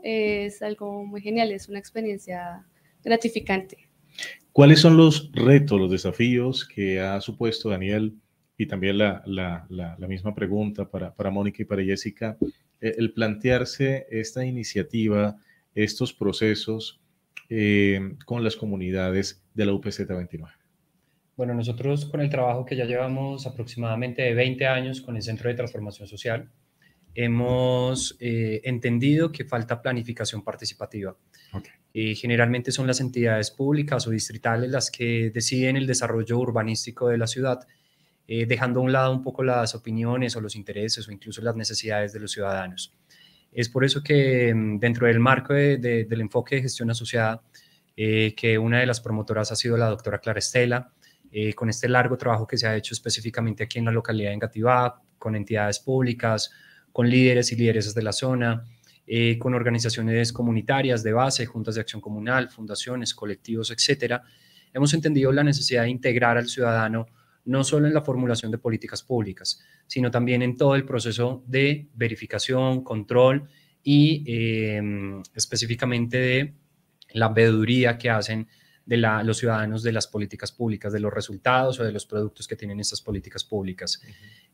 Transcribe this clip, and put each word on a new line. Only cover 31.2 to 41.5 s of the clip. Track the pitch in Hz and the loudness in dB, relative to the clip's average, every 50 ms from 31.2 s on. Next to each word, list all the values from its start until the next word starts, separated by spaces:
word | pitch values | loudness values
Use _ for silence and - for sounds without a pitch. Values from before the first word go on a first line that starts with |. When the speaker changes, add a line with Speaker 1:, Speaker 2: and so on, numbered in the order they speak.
| _ _ _ _ _ _ - | _ _ _ _ _ _ -12
Speaker 2:
Ok. | 95 - - - _ _ _ - | -12 -12 -14 -20 _ _ _ -6
Speaker 3:
Eh, | 110 110 110 107 | -4 -4 -2 -4
generalmente | 107 - 117 120 117 120 117 123 123 120 - 127 | -4 -2 0 2 4 4 4 2 0 -2 -4 -2
son | - 131 | -2 0
las | 127 127 - | 0 0 -2
entidades | 135 127 127 123 117 113 110 110 104 - | -2 -4 -2 0 2 2 2 0 -2 -4
públicas | - - 135 139 147 151 147 147 139 120 110 | -4 -4 0 0 0 0 0 0 -2 -2 -2
o | 113 | -2
distritales | 113 110 - - 113 110 - 120 113 113 123 127 | -2 -4 -4 -6 -8 -4 -2 -2 0 0 -2 -2
las | 131 131 117 - | -2 -2 -4 -4
que | - - 120 117 117 117 113 110 | -6 -4 -2 -2 0 0 0 -2
deciden | 110 120 117 - 131 127 127 131 131 | -2 -4 -4 -2 0 0 0 2 0
el | 139 135 | 0 0
desarrollo | 131 123 117 120 113 113 113 113 113 117 120 | 0 -2 -2 -2 -2 -2 -2 -2 -2 -2 -2
urbanístico | 123 117 113 113 107 110 113 - - 120 113 - 123 120 | 0 0 -2 -2 -2 -2 -4 -6 -6 -8 -6 -2 0 0
de | 120 | 0
la | 117 117 | 0 -2
ciudad, | 113 - 127 131 131 127 127 - _ _ _ _ _ _ _ _ _ _ _ _ - | -2 -4 -4 -2 -2 -2 -4 -6 _ _ _ _ _ _ _ _ _ _ _ _ -6
eh, | 113 113 117 | -4 -2 -2
dejando | 113 123 117 127 127 120 127 | 0 0 0 0 0 0 0
a | 127 | 0
un | 131 131 | 2 2
lado | 131 131 131 | 2 2 2
un | 131 131 131 | 0 -2 -4
poco | 135 127 - 131 | -6 -6 -4 -2
las | 127 123 120 117 113 - | 0 0 0 0 -2 -4
opiniones | 113 - 117 110 113 113 117 123 127 127 120 113 | -8 -8 -6 -4 -4 -2 -2 -2 -2 -2 -4 -4
o | 117 107 | -6 -8
los | 104 101 | -10 -10
intereses | 110 98 - 101 101 107 113 107 117 107 110 | -12 -12 -12 -8 -6 -4 -4 -4 -6 -8 -10
o | |
incluso | 104 95 - 110 101 - | -16 -16 -16 -14 -10 -6
las | 110 117 | -4 -4